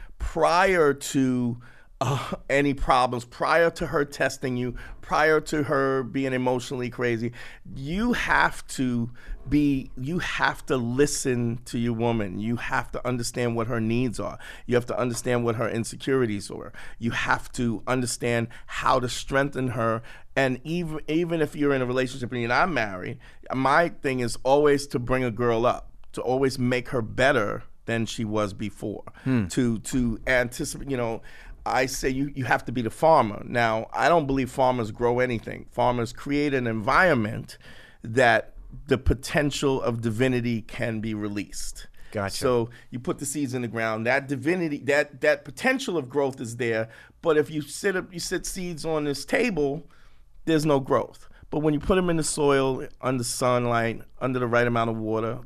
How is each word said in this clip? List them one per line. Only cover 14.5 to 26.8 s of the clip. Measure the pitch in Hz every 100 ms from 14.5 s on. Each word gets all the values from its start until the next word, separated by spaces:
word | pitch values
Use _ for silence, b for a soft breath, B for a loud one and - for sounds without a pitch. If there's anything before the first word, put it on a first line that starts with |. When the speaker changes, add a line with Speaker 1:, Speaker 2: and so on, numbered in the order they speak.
| B B
Speaker 1:
You | 120
have | 120
to | 98
understand | 123 117 127 120
what | 117 113
her | 113
insecurities | 101 110 - - 135 120 104 -
are. | - - - B B
You | 113
have | 120 - 123 -
to | - 120 113 -
understand | 127 120 - 123 117 113 B B
how | - - 131
to | 123
strengthen | - - 135 139 139 127
her. | 117 113 113 - B B -
And | 135 123
even, | 151 170 165 156 -
even | 156 175 170
if | 147 -
you're | 143
in | 135
a | 123
relationship | 127 127 131 120
and | 123
you're | 117
not | 123 180
married, | 143 107 92 - 117 b b -
my | 127 135 151 175
thing | - 143 127
is | 120 -
always | 127 139 147 143 143
to | 139
bring | 120 127
a | 127
girl | 113 120 113 120
up, | 104 - - -
to | -
always | - 131 135 -
make | 123 127